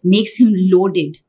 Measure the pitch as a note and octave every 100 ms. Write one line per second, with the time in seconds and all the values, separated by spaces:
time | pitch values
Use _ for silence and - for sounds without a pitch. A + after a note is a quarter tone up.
0 | F3+ G3+ G#3+ - A#3 F#3+ F#3 F3+ F#3+ F#3
1 | D3+ -